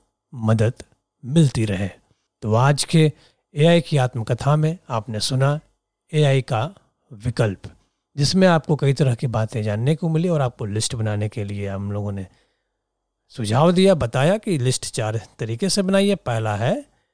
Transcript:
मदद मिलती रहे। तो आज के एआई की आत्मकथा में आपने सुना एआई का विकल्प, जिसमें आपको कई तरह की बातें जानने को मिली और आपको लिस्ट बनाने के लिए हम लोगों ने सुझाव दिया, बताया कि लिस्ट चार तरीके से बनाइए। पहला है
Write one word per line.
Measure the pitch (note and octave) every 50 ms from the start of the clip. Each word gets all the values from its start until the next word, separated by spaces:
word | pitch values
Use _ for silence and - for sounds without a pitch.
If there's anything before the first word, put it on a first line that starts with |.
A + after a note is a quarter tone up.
| _ _ _ _ _ _ -
मदद | A#2+ A2+ A2 A2+ G#2+ G#2+ A#2 - - - _ _ _ _ _ _ _ -
मिलती | A#2+ D3+ E3+ D3+ B2+ - B2 A2
रहे। | G#2 F#2+ F#2 G2+ F#2 - _ _ _ _ _ _ _ _ _
तो | - G#2+ A2
आज | A#2 C3 C#3+ C#3+ - -
के | - E3+ D#3+ D#3 D3 - _ _ _ _ _ _ _ -
एआई | D3 D3+ E3+ E3+ E3+
की | - - D3+
आत्मकथा | C3+ B2+ B2 - A2 A2 - A#2+ - - C#3+ D3+
में | D#3 D#3 D#3 E3+ - _ -
आपने | B2 A2+ - A#2+ G#2+ G#2
सुना | - - C3+ B2+ C3+ C#3+ D3 D#3 _ _ _ _ _ _ _ _ _ -
एआई | D#3 D3+ D3 C#3 C3+ C3+
का | B2 - B2+ G#2+ A#2 F3+ - - _ _ _ _ _ _
विकल्प, | C3 G2+ A2 B2+ - - A#2 G#2 F#2 - - - - _ _ _ _ _ _ _ -
जिसमें | C#3+ C#3+ - F3+ F#3+ F#3+ F3+
आपको | E3 D3+ - - D3+
कई | C3 C#3+ C#3
तरह | C3 - C#3+ B2+ A#2
की | - D3
बातें | A#2+ A2+ A2 A2 - - A2
जानने | G#2+ A2 G#2 A2 A#2+ D3 D#3+
को | - F3 D#3+
मिली | D#3+ D#3 F3 F3+
और | E3 D3
आपको | C3 A#2+ - - A2+
लिस्ट | G2+ G#2 A2 - - B2+
बनाने | A2+ A2 G#2+ G#2 G#2 G#2 G#2
के | - A2 G2+
लिए | G2 G2+ G2+ G2+ G2
हम | G2 G2 G2+ G2+
लोगों | G2+ G#2 G2+ G#2+
ने | G2 G2 F#2 - _ _ _ _ _ _ _ _ _ _ _ _ _ _ _ _ _ _ _ _
सुझाव | - - G#2+ G2+ A2+ C3+ D#3+ F3+
दिया, | F3 F#3 F#3+ G3 F#3
बताया | C#3 B2+ A2+ - C3 C#3 E3+ G3+ A3+
कि | - G#3+ F3 B2+
लिस्ट | B2 B2+ - - -
चार | - - C3 G#2+ A2 A2 A2+ - - _ -
तरीके | A#2+ G#2+ A#2 A2+ G3 F3+
से | - G#3
बनाइए। | F#3 F#3+ G3 G3 G3+ G3+ G3
पहला | - - B2+ A#2 A2+ A2 G#2+ G#2
है | G2+ A#2 C#3+ A3+ D4 C#4 _ _ _ _ _